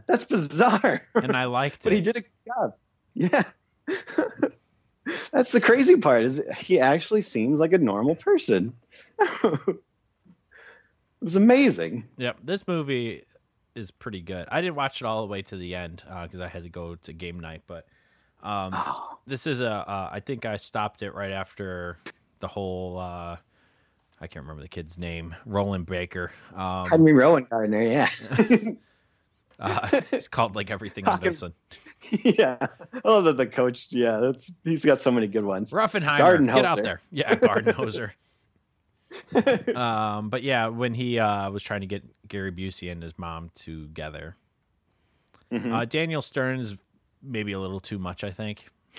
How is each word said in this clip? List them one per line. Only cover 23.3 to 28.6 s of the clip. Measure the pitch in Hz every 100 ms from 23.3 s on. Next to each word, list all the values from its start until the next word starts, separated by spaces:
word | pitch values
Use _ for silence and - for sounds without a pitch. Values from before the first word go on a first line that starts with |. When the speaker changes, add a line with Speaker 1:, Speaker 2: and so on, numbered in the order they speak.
| 85 _ _ _ _ _ _ _ _
Speaker 2:
I | 85
can't | - 69
remember | 76
the | 69
kid's | - 80 87
name, | 87 82 82 82 -
Roland | 101 101 95 85
Baker. | 92 90 90 87 - - -
Um, | 92 92 -
Speaker 1:
Henry | 160 160
Rowan | 143 139 156 123
Gardner, | 113 107 107
yeah. | 113 135 127 - - 135
<laughs> | 220 247